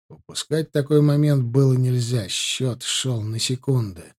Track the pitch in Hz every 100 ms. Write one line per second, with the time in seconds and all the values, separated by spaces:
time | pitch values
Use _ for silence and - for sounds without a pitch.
0 | _ 78 - 82 - 156 151 147 139 151
1 | 147 147 151 139 120 131 135 127 127 123
2 | 117 123 92 - - - 127 117 - -
3 | 131 117 107 110 - 127 - 127 104 82
4 | -